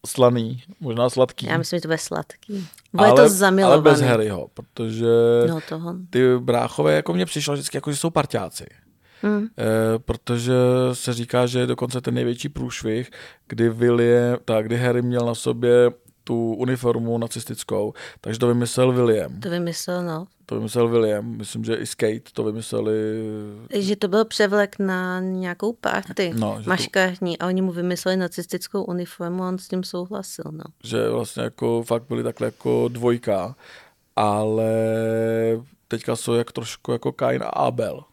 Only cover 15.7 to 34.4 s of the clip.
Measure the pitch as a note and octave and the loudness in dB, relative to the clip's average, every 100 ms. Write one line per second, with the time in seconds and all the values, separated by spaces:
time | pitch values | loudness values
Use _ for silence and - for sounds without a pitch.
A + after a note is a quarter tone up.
15.7 | B2 B2 - _ _ - A#2+ A#2 A2+ B2+ | 6 6 2 _ _ -4 -2 -2 -2 -2
16.7 | B2+ B2 A#2+ A#2 A#2 A#2 - - G#2+ - | 0 0 0 0 -2 -2 -8 -10 -12 -4
17.7 | G2+ G#2 - - - - A2+ A#2+ A#2+ A#2+ | -2 -2 -6 -18 -14 -8 0 2 2 0
18.7 | - B2+ B2 A#2+ G#2+ D#2 D2 F3+ F3 E3+ | 2 2 4 4 2 0 -8 -6 -4 -4
19.7 | E3 - F3+ F3 D#3 F#3+ _ - A2+ A2 | -6 -6 -6 -4 -6 -8 _ -8 -6 -4
20.7 | A#2+ A#2 A#2 A2 G#2 A#2 A2+ G#2 A2+ A2 | 0 2 4 2 0 -4 -10 -8 -8 -4
21.7 | A2+ - - A2 A2 - - A2 G#2+ A2 | -4 -6 -2 -2 -2 -8 -6 -4 -4 -6
22.7 | A2+ G#2+ A2 G#2+ A2 A2 G#2+ G#2 G#2 A#2 | -4 -2 0 -2 -4 -6 -8 -12 -14 -8
23.7 | A3 G3 G#3 G3+ G3+ A3 - G#3 G#3 G3+ | -4 -2 -2 0 0 0 0 2 2 0
24.7 | - G3 F#3 F#3 F3+ F#3 F#3 F#3 F3 G#3 | -2 -4 -2 -4 -4 -4 -4 -6 -6 -6
25.7 | A#3+ - - G3 F#3 F#3 A#2 G#2+ G#2 A2 | -4 -4 -4 -6 -4 -4 -2 -4 -4 -2
26.7 | - - G3 F#3 F3+ F3+ E3 F3 F#3 F#3+ | -2 0 0 0 0 -6 -4 -2 0 -2
27.7 | F3 F3+ F3 F#3 F#3 F3 - F3 F3+ - | -2 -4 -2 -2 -2 -2 -6 -8 -8 -6
28.7 | G3+ F#3 F3+ F3 - E3+ F3+ F#3 F#3 - | -6 -4 -6 -8 -8 -8 -4 -4 -6 -6
29.7 | F#3 F3+ F3+ F3+ F#3 F#3+ - D3+ D#3 D#3 | -6 -6 -8 -8 -10 -10 -12 -12 -12 -14
30.7 | _ A2+ A2+ A2+ A#2 A#2 - A#2 - A#2 | _ -6 -2 0 -2 -4 -6 -8 -4 -2
31.7 | A#2 A#2 A#2 A#2+ A#2 A#2 - A2+ - B2+ | -2 -2 -4 -2 -4 -4 -4 -6 -4 -2
32.7 | B2 A#2+ A#2+ A#2+ A#2+ A#2 G2 F#2 C3 - | 0 0 0 0 0 0 -2 -4 -12 -20
33.7 | - - _ _ - G#2+ G#2 | -20 -20 _ _ -2 0 0